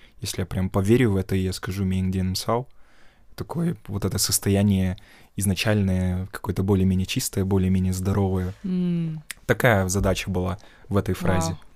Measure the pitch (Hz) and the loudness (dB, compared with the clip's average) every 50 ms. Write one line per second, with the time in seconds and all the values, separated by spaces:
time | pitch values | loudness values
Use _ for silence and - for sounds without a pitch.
0 | - - _ - - - - - 90 - - 92 92 95 - 101 95 101 117 127 | -20 -20 _ -10 -10 -6 -6 -6 -6 -4 -4 -4 -2 0 0 0 2 2 4 4
1 | 127 107 95 95 95 - 98 95 92 92 92 - - - 92 101 95 92 92 92 | 4 4 2 0 0 0 -2 0 0 -2 -4 -6 -8 -6 -4 -2 -2 0 0 0
2 | 92 92 92 95 92 92 92 - - - 113 123 135 - - - - - - - | 0 0 0 0 -2 -2 -4 -4 -2 -2 -2 -2 -4 -8 -14 -20 -20 -20 -20 -20
3 | - - _ _ - - - - - - - 165 170 175 - - - - 98 101 | -20 -20 _ _ -20 -14 -12 -12 -10 -8 -6 -4 -4 -4 -4 -6 -8 -8 -6 -4
4 | - 92 - - - - - - - 101 98 98 101 104 98 95 92 92 90 - | -4 -2 -2 -2 0 0 -2 0 2 2 4 4 4 4 4 4 2 0 -2 -6
5 | - - - - - - _ 104 95 101 90 - - 110 107 104 98 95 92 92 | -12 -20 -20 -20 -20 -12 _ -4 -2 0 0 0 2 2 2 2 2 2 2 2
6 | 92 92 90 92 92 - - - - - 87 101 95 101 101 95 92 95 92 92 | 0 0 -2 -2 -4 -8 -10 -8 -6 -4 -2 0 2 2 4 4 4 4 4 2
7 | 92 - - 123 - - - 98 95 95 101 95 92 92 95 92 92 92 92 92 | 0 -2 -2 -4 -4 -2 -2 -2 0 2 2 2 4 2 2 2 2 0 -2 -2
8 | 92 98 98 101 98 95 95 92 92 92 95 - - 185 180 180 180 175 175 170 | -2 0 0 2 2 0 0 -2 -2 -4 -6 -8 -6 -4 -2 -2 0 0 -2 -2
9 | 165 160 156 156 - - - - - - 220 - - 123 107 95 95 92 95 98 | -4 -4 -6 -10 -12 -14 -16 -4 -2 -2 0 2 4 4 4 4 2 2 0 2
10 | 95 95 92 - - 101 92 90 90 90 90 - - - - - - - 101 101 | 2 2 0 0 -2 -4 -2 -2 -2 -2 -4 -8 -10 -18 -20 -18 -8 -2 -2 0
11 | - 95 90 - 87 90 92 170 160 165 - - - - - | 0 0 -2 -2 0 0 2 2 0 -2 -4 -6 -12 -18 -20